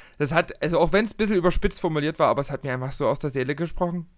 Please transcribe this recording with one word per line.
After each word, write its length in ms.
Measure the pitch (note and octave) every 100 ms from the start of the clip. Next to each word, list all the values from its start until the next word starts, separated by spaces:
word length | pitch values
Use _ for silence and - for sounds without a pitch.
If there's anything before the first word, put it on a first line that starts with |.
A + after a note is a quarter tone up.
| - -
das 140 | D3
hat, 260 | E3 F3 -
also 160 | D#3 E3+
auch 140 | E3
wenn's 200 | G3 A3
ein 40 | -
bisschen 200 | G#3+ G3+
überspitzt 440 | F3 - G3+ -
formuliert 380 | F3+ D#3 D3 D3+
war, 100 | C#3+
aber 140 | A#2+
es 80 | C#3
hat 140 | C3+
mir 100 | C#3
einfach 180 | B2+ B2+
so 140 | - C#3+
aus 100 | C#3+
der 120 | D3+
Seele 240 | C3 B2+
gesprochen. 500 | D3 E3 - F3 F3 E3